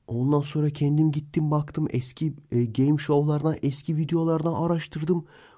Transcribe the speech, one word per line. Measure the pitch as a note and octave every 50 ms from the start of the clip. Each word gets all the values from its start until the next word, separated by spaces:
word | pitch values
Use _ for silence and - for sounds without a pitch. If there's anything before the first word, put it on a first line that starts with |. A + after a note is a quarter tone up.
| _
Ondan | - A2+ A#2+ B2+ C#3 D3 D3
sonra | C#3+ C#3+ - D3+ D3+ D3+
kendim | D3 - D3 C#3+ D3 D3+ D#3 D#3 C#3+
gittim, | D3+ D3 - - E3+ D#3 D3
baktım | D3+ D3+ D3+ D3 - D#3+ D#3 -
eski, | - B2+ B2+ - - - D#3+ D#3 - - - _ A#2
e, | A#2+ A#2+
game | A#2 G#2+ C3 C3 C#3+ D3+ C#3+
show'lardan, | - - D3 C#3+ D3 D3+ D3+ D3 C#3+ D#3+ D#3 - -
eski | D3 C3+ - - - D#3+
videolardan | D3+ E3 D3 E3+ E3 E3 E3 D#3+ D#3+ D#3 E3+ E3
araştırdım. | - E3 E3+ F3 D#3+ - - - D3+ D#3 D#3 F#3 E3+ D3+ - - - - - -